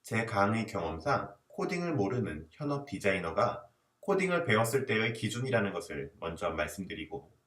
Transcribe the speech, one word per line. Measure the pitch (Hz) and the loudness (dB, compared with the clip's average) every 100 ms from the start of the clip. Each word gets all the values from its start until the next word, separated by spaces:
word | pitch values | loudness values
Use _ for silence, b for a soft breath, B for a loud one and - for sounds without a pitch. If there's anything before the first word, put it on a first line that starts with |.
제 | - 110 | -2 -2
강의 | 92 101 101 110 107 | 0 2 4 2 0
경험상 | 98 82 80 117 113 - - _ | -2 -4 -2 0 0 -2 -12 _
코딩을 | - 175 175 175 | -6 -2 -2 0
모르는 | 143 123 123 101 - - | 0 0 0 -2 -4 -10
현업 | - 143 139 - | -6 -4 -2 -4
디자이너가 | 98 101 87 82 101 117 - - _ _ _ | 0 2 2 0 2 2 0 -12 _ _ _
코딩을 | - 190 185 175 | 0 2 4 2
배웠을 | - 107 117 135 - | 4 4 4 2 2
때의 | 110 117 | 2 2
기준이라는 | - 104 120 131 117 98 | 0 -4 -2 0 2 2
것을 | 87 - 73 69 - | -2 -6 -8 -8 -8
먼저 | 82 80 87 | -8 -4 -2
말씀드리고 | 80 80 - 87 80 80 - - _ | 0 -2 -4 -8 -8 -8 -10 -12 _